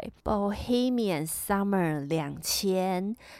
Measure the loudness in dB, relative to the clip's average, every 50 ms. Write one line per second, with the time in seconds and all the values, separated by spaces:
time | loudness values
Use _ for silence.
0 | -2 -6 -12 _ -2 0 0 2 0 0 -2 -2 0 2 2 2 4 2 2 2
1 | 2 2 0 0 -2 -4 -6 -6 -2 0 0 2 2 2 2 4 4 2 0 0
2 | -2 0 0 0 -2 -2 -6 -6 -4 -4 -2 0 0 2 2 2 2 0 0 0
3 | -2 -4 -6 -8 -10 -20 -20